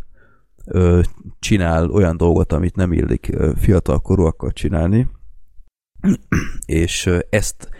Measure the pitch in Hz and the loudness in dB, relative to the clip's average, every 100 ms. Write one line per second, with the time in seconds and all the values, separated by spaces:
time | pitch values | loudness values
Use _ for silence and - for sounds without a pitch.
0 | - - _ _ _ - - 92 87 87 | -10 -18 _ _ _ -20 -4 2 4 4
1 | 87 - - - - 104 85 82 85 101 | 2 -2 -18 -8 -2 0 2 0 0 2
2 | 87 85 85 87 85 80 90 98 87 82 | 2 2 2 2 2 0 -2 0 0 0
3 | - - - - 78 71 - 87 - 71 | 0 -2 -4 -2 0 2 2 2 2 -2
4 | - 95 80 - - - 110 85 85 110 | 0 2 2 -2 -8 -6 -4 -2 0 0
5 | 131 - - - - - - _ _ - | 0 -6 -20 -20 -20 -20 -20 _ _ -4
6 | 190 - - - - - - 80 82 - | -2 -2 -2 -4 -2 -6 -2 -2 -2 -2
7 | 95 87 - 107 - - - | -2 -2 0 -2 -2 -8 -14